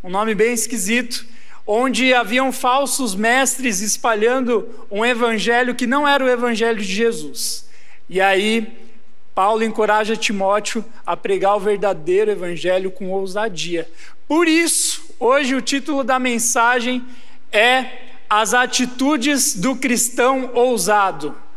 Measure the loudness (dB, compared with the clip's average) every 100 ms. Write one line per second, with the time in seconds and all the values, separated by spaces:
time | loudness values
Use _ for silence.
0 | -4 -2 0 2 2 0 -4 -4 0 0
1 | 0 -6 -6 -8 -8 -8 -2 0 2 2
2 | 4 4 2 0 0 0 2 2 0 -2
3 | -2 0 2 2 2 0 -2 -2 -2 0
4 | 0 2 2 2 2 0 -2 -8 -6 0
5 | 0 2 2 2 2 2 2 0 0 2
6 | 4 4 4 2 0 0 0 0 -2 0
7 | 0 0 -6 -6 -4 -4 -6 -8 -8 -8
8 | -4 0 2 4 2 0 -2 -8 -8 -8
9 | -8 -8 -4 0 2 2 0 0 2 2
10 | 2 -2 -2 0 2 2 0 -4 -4 -6
11 | -4 -4 -2 0 2 2 2 0 0 -2
12 | 0 2 2 -2 -4 -4 0 0 0 -6
13 | -4 -4 -4 -4 -4 -4 -4 -4 -4 -8
14 | -8 -8 -2 2 4 4 2 0 -2 -4
15 | -8 0 2 4 2 0 0 -2 -2 -2
16 | 0 0 0 0 0 2 2 2 0 -4
17 | -4 -8 -8 -8 -2 2 4 4 0 -8
18 | -8 -8 0 0 2 2 2 0 -2 0
19 | 0 2 2 0 0 0 -2 0 0 0
20 | 0 2 2 2 0 2 2 2 2 4
21 | 2 0 -6 -6 -8